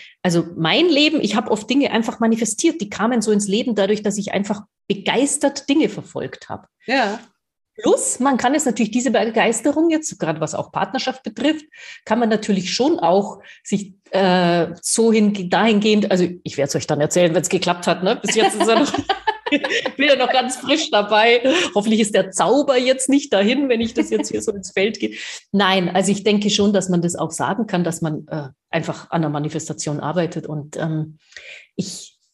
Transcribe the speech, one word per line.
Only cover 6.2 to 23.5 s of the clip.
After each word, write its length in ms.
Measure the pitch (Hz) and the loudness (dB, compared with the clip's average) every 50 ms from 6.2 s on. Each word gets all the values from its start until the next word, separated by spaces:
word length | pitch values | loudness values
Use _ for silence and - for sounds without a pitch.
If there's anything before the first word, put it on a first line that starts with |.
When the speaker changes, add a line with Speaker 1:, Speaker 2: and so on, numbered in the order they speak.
| 131 131 - - - - | -8 -10 -10 -14 -14 -14
Speaker 1:
hab. 180 | 104 - - _ _ _ _ | -14 -14 -16 _ _ _ _
Speaker 2:
Ja. 320 | 214 254 277 226 202 214 240 - _ _ _ _ _ _ _ _ _ _ 220 | -2 0 0 0 -2 -4 -6 -12 _ _ _ _ _ _ _ _ _ _ -2
Speaker 1:
Plus, 380 | 214 294 466 554 - - - - | 2 2 2 2 0 -2 -2 0
man 160 | 254 277 262 | 0 0 2
kann 180 | - 254 247 294 | 2 2 0 0
es 120 | 294 - | 2 0
natürlich, 260 | 254 - - 226 214 | 0 0 0 0 0
diese 180 | - 247 240 247 | 0 -2 0 0
Begeisterung 800 | 220 226 220 226 226 226 175 220 226 - - 294 285 311 330 339 | 0 0 0 0 0 2 2 2 0 0 0 0 2 2 2 2
jetzt, 260 | 311 311 311 - - - | 2 0 -2 -6 -8 -4
gerade 200 | 170 156 156 160 | -4 -4 -2 -2
was 140 | 156 151 - | -4 -4 -4
auch 160 | - - - | -6 -8 -6
Partnerschaft 540 | - 156 196 202 - 240 - 254 254 - - | -6 -4 -4 -4 -4 -4 -4 -6 -6 -8 -10
betrifft, 400 | 220 - - 262 302 311 311 - _ - - - - - - _ | -12 -6 -2 0 0 0 -2 -6 _ -20 -20 -20 -20 -20 -12 _
kann 160 | - 226 240 | -2 0 0
man 80 | 240 220 | 2 2
natürlich 440 | 220 214 - - 196 185 180 - | 0 0 0 0 -2 0 -2 -2
schon 280 | - - 247 311 339 - | -2 0 2 2 2 2
auch 400 | 175 165 185 202 202 - - - - - - - _ | 2 2 2 2 0 -2 -8 -16 -20 -20 -20 -20 _
sich, 300 | - 208 196 196 - - _ _ _ | -4 -4 -4 -4 -8 -16 _ _ _
äh, 560 | - 190 196 185 180 185 175 170 175 170 160 - 170 - | 0 2 2 4 4 4 4 4 2 2 0 -2 -4 -8
so 300 | - - - 233 226 226 | -6 -2 0 2 4 4
hin-, 380 | 220 226 208 208 208 196 180 175 | 4 4 4 2 2 -2 -2 0
dahingehend, 600 | 190 175 208 233 214 202 208 220 214 208 208 208 | 2 2 4 4 4 4 4 4 4 2 2 2
also 160 | 196 180 180 175 175 - - | 2 2 2 0 -2 -6 -12
ich 120 | 156 - | -8 -4
werd's 200 | 143 139 147 - | -2 -2 -2 -2
euch 100 | 143 - | -2 -2
dann 140 | - 156 139 | -2 0 0
erzählen, 340 | 147 151 - 180 180 165 160 | 0 2 4 4 4 4 4
wenn's 140 | 175 156 - | 0 0 0
geklappt 400 | 202 175 - 180 175 175 - 185 | -2 0 0 -2 -2 0 0 -2
hat, 160 | 170 180 185 | -2 0 0
ne? 100 | 196 247 | -2 -2
Bis 220 | - - 190 208 | -2 -2 -2 2
jetzt 180 | 220 392 381 - | 2 2 2 2
ist 140 | 214 349 226 | 0 2 2
er 100 | 226 226 | 4 4
noch, 140 | 285 - - 294 - - 381 - - | 2 0 -2 -4 -4 -4 -6 -4 -4
<laughs> 260 | 427 427 427 - 453 | -6 -6 -6 -2 -2
ich 460 | 294 285 - 269 - 466 - 254 - | -2 0 0 -2 -4 -4 -4 -4 -2
bin 100 | - 277 | 0 2
ja 80 | 302 269 | 4 4
noch 140 | 254 247 - | 4 2 2
ganz 260 | 254 254 240 254 - | 2 0 0 -2 -4
frisch 320 | - - 262 294 311 - - | -6 -2 0 0 0 0 2
dabei. 500 | 220 208 202 208 214 208 220 233 240 240 247 262 302 359 349 - - | 2 2 2 4 4 4 6 6 4 4 4 2 2 2 0 0 0
Hoffentlich 260 | 208 208 226 220 214 | 0 2 2 2 2
ist 140 | 220 208 - | 2 4 2
der 160 | 190 185 190 | 2 0 0
Zauber 460 | - - 165 180 247 294 285 285 254 | 0 0 2 4 4 4 4 4 2
jetzt 320 | 254 247 262 262 262 - - | 2 2 2 0 0 2 2
nicht 240 | 269 285 - - | 2 2 2 2
dahin, 360 | 220 190 202 220 | 2 2 4 4